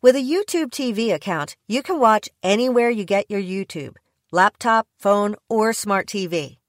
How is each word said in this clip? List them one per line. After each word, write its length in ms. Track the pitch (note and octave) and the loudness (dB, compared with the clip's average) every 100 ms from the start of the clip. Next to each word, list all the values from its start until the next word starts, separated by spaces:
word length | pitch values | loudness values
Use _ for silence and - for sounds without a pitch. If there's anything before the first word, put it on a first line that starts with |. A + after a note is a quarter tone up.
With 140 | B3+ C4 | 6 4
a 40 | |
YouTube 520 | B3+ E4+ G#4 F4 D4+ | 0 -2 -2 -2 -4
T 200 | - C4 | -4 -4
V 180 | G#3 A#3 | -2 -2
account, 460 | D#3+ - E3 D3 - _ | -2 -2 -4 -6 -12 _
you 160 | A3+ | -6
can 160 | - F4 | -2 2
watch 300 | A#3 G#3+ - _ | 4 2 -2 _
anywhere 480 | F#3 G#3 B3+ A#3+ A#3+ | -2 0 2 2 2
you 160 | A#3 F3+ | -2 -2
get 240 | G3 G#3 | -2 -2
your 120 | G3+ | -6
YouTube, 560 | F#3 F#3+ F#3+ E3 C3+ - _ _ _ | -6 -8 -8 -10 -12 -16 _ _ _
laptop, 560 | E3+ G3 _ A#3+ A3+ A3 _ | 2 2 _ 0 0 0 _
phone, 380 | G3+ G3+ G#3 G#3 _ | 2 2 2 -4 _
or 260 | A3+ A3 | 0 0
smart 340 | A3 G#3 G3 F#3 | -2 -2 -2 -2
T 180 | G3+ F#3 | -6 -4
V. 340 | E3+ C#3 - | -4 -6 -14